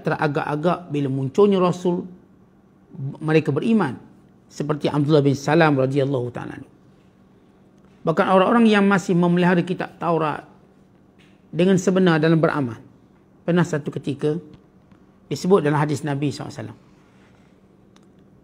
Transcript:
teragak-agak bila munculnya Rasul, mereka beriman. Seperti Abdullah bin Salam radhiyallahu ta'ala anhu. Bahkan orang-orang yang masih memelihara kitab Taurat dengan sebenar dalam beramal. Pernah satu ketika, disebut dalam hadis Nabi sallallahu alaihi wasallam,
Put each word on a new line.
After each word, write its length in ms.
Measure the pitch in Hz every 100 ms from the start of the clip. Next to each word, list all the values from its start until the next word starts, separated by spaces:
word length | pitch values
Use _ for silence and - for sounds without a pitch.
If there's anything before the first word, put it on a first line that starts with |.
| -
teragak-agak 800 | 135 151 143 - 151 170 170 -
bila 240 | 143 139
munculnya 480 | 135 135 - 202 190
Rasul, 480 | 175 175 180 180 - - _ _ _ _ _ _ _ - 135 -
mereka 320 | 156 156 156
beriman. 480 | 143 226 220 151 113 - - _ _ _
Seperti 400 | - 147 147 160
Abdullah 320 | 147 143 156
bin 160 | 139 131
Salam 400 | - 160 156 135
radhiyallahu 560 | 131 139 135 135 120
ta'ala 240 | - - -
anhu. 160 | - _ _ _ _ _ _ _ _ _ _ _ _ _ 160
Bahkan 180 | 165 190
orang-orang 400 | 190 190 233 226
yang 160 | 208 196
masih 240 | 196 185
memelihara 480 | 175 175 175 175 180
kitab 400 | 180 180 - -
Taurat 480 | 165 160 156 - - - _ _ _ _ _ _ _ _ _
dengan 240 | 151 185 185
sebenar 400 | 190 185 185 160
dalam 240 | 160 165
beramal. 400 | 160 151 127 110 - _ _ _ _ _
Pernah 240 | - 175 165
satu 240 | 151 147
ketika, 480 | 147 147 131 151 165 - - _ _ _ - _ _ -
disebut 400 | 147 180 190 147
dalam 160 | 147
hadis 240 | 151 143 151
Nabi 240 | 139 143
sallallahu 240 | 120 131
alaihi 80 | -
wasallam, 180 | 110 113 _ _ _ _ _ _ _ _ _ _ _ _ _ _ _ _